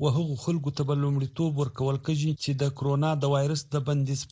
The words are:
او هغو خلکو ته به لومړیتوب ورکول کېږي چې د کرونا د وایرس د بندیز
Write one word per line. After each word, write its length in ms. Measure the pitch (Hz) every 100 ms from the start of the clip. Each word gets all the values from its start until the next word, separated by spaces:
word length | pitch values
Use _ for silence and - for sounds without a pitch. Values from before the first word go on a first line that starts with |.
او 160 | 147 131
هغو 240 | 165 139 -
خلکو 280 | 170 143 139
ته 140 | 139
به 100 | 143
لومړیتوب 580 | 143 139 135 - 165 143
ورکول 400 | 135 - 131 135 -
کېږي 260 | 151 156 147
چې 80 | - 135
د 160 | 143 139
کرونا 320 | 139 139 156
د 200 | 151 139
وایرس 360 | 139 143 151 -
د 160 | 147 131
بندیز 400 | 143 135 139 -